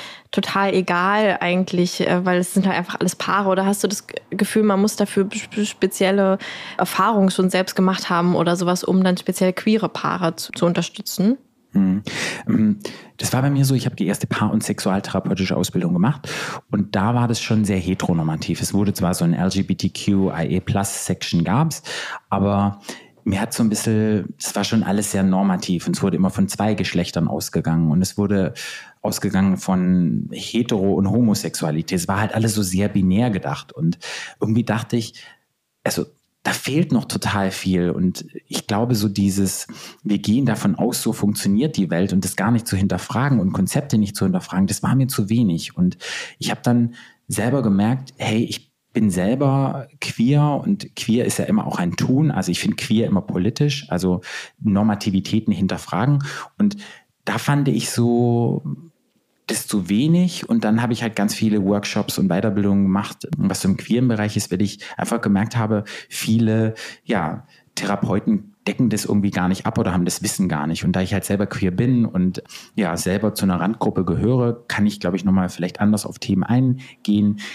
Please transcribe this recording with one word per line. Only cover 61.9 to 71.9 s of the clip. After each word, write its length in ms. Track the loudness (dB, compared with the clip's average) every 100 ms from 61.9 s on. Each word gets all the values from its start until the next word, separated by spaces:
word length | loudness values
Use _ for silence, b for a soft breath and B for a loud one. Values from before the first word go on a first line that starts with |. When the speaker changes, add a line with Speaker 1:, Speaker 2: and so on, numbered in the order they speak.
| -4 -2 0
Speaker 2:
und 120 | 2
Weiterbildungen 560 | 2 2 2 2 4
gemacht, 440 | 4 2 -2 -8 -10 -2
was 240 | 0 2
so 80 | 0
im 80 | 0
queeren 320 | 0 2 2
Bereich 300 | 2 0 -2
ist, 120 | -2
weil 120 | 0
ich 160 | -2 -4 B B
einfach 240 | -2 0
gemerkt 340 | 2 2 2
habe, 300 | 0 0 0 -2 B B
viele, 640 | -6 0 2 4 2 0 -2 B B
ja, 420 | -4 -2 -2 -6 -12 b b
Therapeuten 800 | -8 -4 -2 0 0 0 0 -2 _ -6
decken 220 | 0 0
das 160 | 0
irgendwie 280 | 0 0 0
gar 160 | 0 0
nicht 180 | 0 -2
ab 100 | -2
oder 160 | 0
haben 140 | 0 0
das 160 | -2
Wissen 260 | -4 -2 0
gar 180 | 0 -2
nicht. 160 | -2
Und 140 | 0 0
da 60 |
ich 100 | 0
halt 140 | -2 -2
selber 200 | -2 -2
queer 260 | -2 -2
bin 340 | 0 2